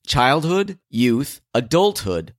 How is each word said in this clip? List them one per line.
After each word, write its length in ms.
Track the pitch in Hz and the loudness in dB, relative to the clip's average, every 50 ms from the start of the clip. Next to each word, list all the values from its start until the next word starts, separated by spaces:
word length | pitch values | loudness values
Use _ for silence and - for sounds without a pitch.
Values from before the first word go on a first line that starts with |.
| _ | _
childhood, 720 | - - 123 120 131 143 160 151 165 180 190 202 196 185 - _ _ | -4 -2 0 2 2 2 0 0 0 0 0 -2 -4 -6 -16 _ _
youth, 540 | - 113 123 123 113 120 143 - - - _ _ - | -2 0 2 2 2 0 -2 -6 -10 -18 _ _ -4
adulthood, 800 | 120 123 117 156 175 196 208 196 - - 98 87 82 80 - - | -4 -4 0 2 2 2 2 0 -2 -6 -4 -4 -4 -6 -8 -14